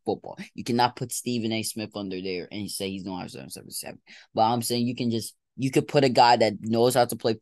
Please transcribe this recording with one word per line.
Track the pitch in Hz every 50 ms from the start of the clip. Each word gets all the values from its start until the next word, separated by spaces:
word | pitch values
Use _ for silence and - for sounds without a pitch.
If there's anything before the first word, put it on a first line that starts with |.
| _
football. | - 98 - - - - - 196 - _
You | -
cannot | 104 - 117 120 123 120 -
put | - 131 123
Stephen | - - - 127 120 120 110 113
A | 113 110 107
Smith | - - 113 107 101 -
under | 104 101 95 95 92
there | 92 95 92 90 80 -
and | - 107 104 95
say | - - 101 95
he's | 95 98
gonna | 90 98 92 90
have | 92 95
seven | - 67 67 -
seven | - - - -
seven. | - - - - - - _ - - - - _
But | - 113
I'm | 110 110 120 120
saying | 117 - 120 120 120
you | 120 123
can | - 127 120
just, | 113 113 104 - - _ _ _ _
you | - 127 135
could | 127 151 147 -
put | - 147 135
a | 131
guy | 117 135 - 117 123
that | 117 113 107 104 90
knows | 98 110 113 113 120 127 123
how | 131 120
to | 117 -
play | 117 - 123 113 -